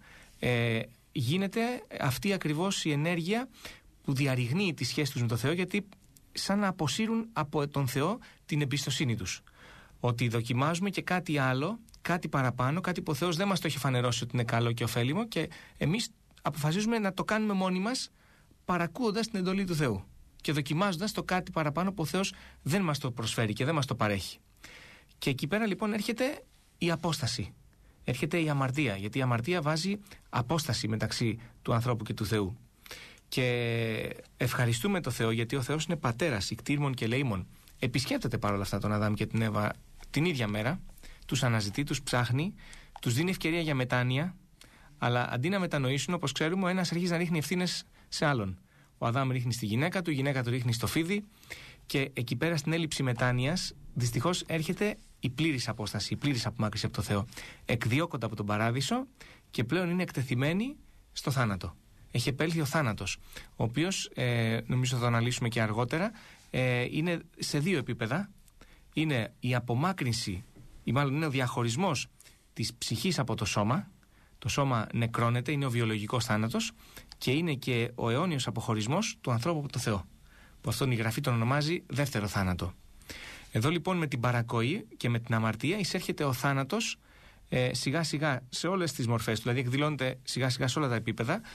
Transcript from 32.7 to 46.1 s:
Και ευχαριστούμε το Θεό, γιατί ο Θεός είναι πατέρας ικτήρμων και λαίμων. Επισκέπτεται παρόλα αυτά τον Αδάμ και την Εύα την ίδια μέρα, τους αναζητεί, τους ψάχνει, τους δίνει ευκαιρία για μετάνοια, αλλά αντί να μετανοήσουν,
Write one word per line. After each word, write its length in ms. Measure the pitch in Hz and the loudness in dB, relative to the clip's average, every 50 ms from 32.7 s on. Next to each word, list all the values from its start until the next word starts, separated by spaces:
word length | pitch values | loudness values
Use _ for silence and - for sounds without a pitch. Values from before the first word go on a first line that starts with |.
| - - - - - - - - - - - _ | -20 -20 -20 -18 -16 -16 -16 -18 -20 -20 -14 _
Και 880 | - 135 127 123 123 120 120 117 117 117 113 113 110 - - - - - - - - | -2 0 2 2 2 2 0 0 0 0 0 0 0 -2 -4 -6 -8 -10 -14 -20 -6
ευχαριστούμε 640 | - 123 123 - - 123 113 117 117 - 151 151 139 | -2 -2 0 2 2 2 2 2 2 2 2 2 2
το 100 | - 131 | 0 -2
Θεό, 200 | 120 - 117 113 | -2 0 2 2
γιατί 260 | 113 117 117 113 139 | 2 2 0 0 -2
ο 60 | 139 123 | -2 0
Θεός 220 | 135 143 156 151 | 0 -2 -2 0
είναι 120 | - 170 | -2 -2
πατέρας 540 | 151 - 123 113 120 175 156 120 98 - - | 0 0 0 0 2 2 0 2 0 -2 -4
ικτήρμων 440 | 110 - - - 143 143 147 139 127 | -6 -6 -2 0 0 2 2 0 0
και 120 | 123 120 | -2 -2
λαίμων. 400 | 113 120 135 143 120 98 92 - - - - - - - - | 0 0 0 0 0 0 -2 -4 -8 -12 -20 -20 -20 -6 -4
Επισκέπτεται 600 | 131 127 - 135 127 - 269 262 - 127 113 110 | -4 -2 0 -2 0 0 0 0 0 -2 -2 0
παρόλα 240 | - 104 101 98 98 | 0 0 2 0 0
αυτά 160 | - - 101 | -2 -2 -2
τον 140 | 101 104 107 | 0 0 2
Αδάμ 220 | 104 104 107 107 | 2 2 2 2
και 120 | 104 110 | 0 -2
την 160 | 104 - 113 113 | -2 0 0 0
Εύα 300 | 110 104 107 104 - - - - - - - - - | 2 2 2 0 0 -2 -4 -10 -18 -18 -18 -14 -4
την 140 | - 139 160 | 0 2 2
ίδια 240 | 185 156 123 113 101 | 2 2 2 0 0
μέρα, 320 | 104 107 107 127 175 190 - - - - - - - - - | 0 0 0 0 -2 -2 -6 -12 -16 -16 -18 -18 -18 -18 -6
τους 160 | - 123 120 135 | -4 0 2 2
αναζητεί, 420 | 123 117 110 101 101 95 139 147 | 2 2 2 0 0 -2 -2 -2
τους 180 | 147 - - - | -2 -2 -4 -2
ψάχνει, 520 | - - 123 120 117 120 135 165 208 - - - - - - - - - - | 0 0 0 2 2 2 0 0 -2 -4 -8 -14 -18 -18 -20 -20 -20 -20 -4
τους 140 | - 123 113 | -2 0 2
δίνει 160 | 131 170 190 | 2 2 2
ευκαιρία 300 | 185 - - 160 165 170 | 0 0 0 0 0 2
για 140 | 165 156 143 | 2 2 2
μετάνοια, 640 | 131 127 127 131 123 123 127 127 139 165 185 - - - - - - - - - - - - - - | 0 2 2 2 2 2 2 2 2 0 -2 -4 -8 -16 -20 -20 -20 -20 -20 -20 -20 -20 -20 -8 -2
αλλά 300 | - 120 120 123 123 - - | 0 2 2 2 2 0 0
αντί 160 | 123 131 175 | 0 0 2
να 100 | 202 196 | 2 2
μετανοήσουν, 560 | 180 170 - 143 131 127 139 139 - - | 0 0 0 0 2 2 2 0 0 0